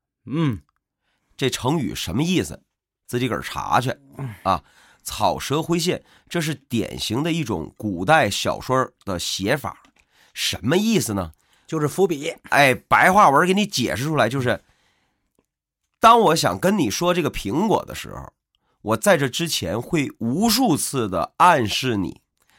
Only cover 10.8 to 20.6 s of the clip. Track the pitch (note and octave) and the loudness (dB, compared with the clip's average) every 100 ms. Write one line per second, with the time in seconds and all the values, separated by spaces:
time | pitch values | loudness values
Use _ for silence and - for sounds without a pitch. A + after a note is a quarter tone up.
10.8 | A3 G3 A2 G2 E2 - _ _ - D#3+ | 2 0 0 -4 -6 -12 _ _ -10 -4
11.8 | D3 F3 F#3+ C#3+ D#3 - - C#3 C#3 B2 | -2 0 0 0 -6 -10 -2 4 4 4
12.8 | - G#2+ E3 G3 F3 C#3 F3+ F#3+ G#3 - | 2 4 6 6 6 6 4 2 0 -2
13.8 | G2 F2 D3 D3 A2+ C3+ A#2+ G2+ - _ | -2 -2 -2 0 2 0 -2 -2 -6 _
14.8 | _ _ _ _ _ _ _ _ _ _ | _ _ _ _ _ _ _ _ _ _
15.8 | _ _ A3+ A#3+ F3+ E3 C3 F#2 F3+ G#3 | _ _ 6 8 6 4 0 0 0 2
16.8 | A#2 - F3 F3 C#3+ - G2 C#3 G#3+ C#3 | 0 0 0 0 -2 -4 -4 -2 0 0
17.8 | - - - C2+ C2 _ _ _ _ _ | -2 -12 -12 -14 -16 _ _ _ _ _
18.8 | G2+ A2 G3+ E3 C#3 - E3+ - E2+ G#2+ | -4 0 4 2 2 -2 -4 -4 -4 -4
19.8 | - E3 B2+ - A2+ D3 A3+ A3 | -2 -2 -2 -4 -4 0 2 2